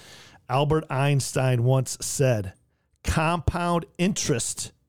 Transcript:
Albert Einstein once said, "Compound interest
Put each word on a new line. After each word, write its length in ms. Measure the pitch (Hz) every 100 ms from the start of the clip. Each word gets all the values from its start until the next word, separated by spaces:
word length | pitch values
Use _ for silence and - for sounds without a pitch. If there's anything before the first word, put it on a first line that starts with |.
| - - - - -
Albert 360 | 127 147 156 156
Einstein 720 | 135 143 143 - 135 131 127
once 320 | 120 131 127 -
said, 540 | - - 131 113 92 - _ _ _ _
"Compound 840 | - - 160 170 - 175 175 175 - -
interest 760 | 175 - - 117 - - - _